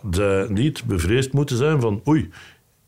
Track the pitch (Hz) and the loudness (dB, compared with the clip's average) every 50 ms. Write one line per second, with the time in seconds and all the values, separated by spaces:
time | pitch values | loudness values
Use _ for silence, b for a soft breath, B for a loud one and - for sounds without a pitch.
0 | - 101 85 95 104 101 98 98 98 - 101 98 127 151 - - - 113 101 90 | -6 -4 -2 0 2 2 2 0 0 0 0 0 0 0 -2 -4 -4 -2 -2 0
1 | 85 87 113 131 131 131 - 139 147 143 131 113 139 156 160 143 117 110 101 - | 0 2 2 0 0 0 0 -2 0 0 0 0 2 2 2 2 2 0 0 -2
2 | - 143 156 151 95 B B B B B B B B _ _ _ _ | 0 2 2 2 0 B B B B B B B B _ _ _ _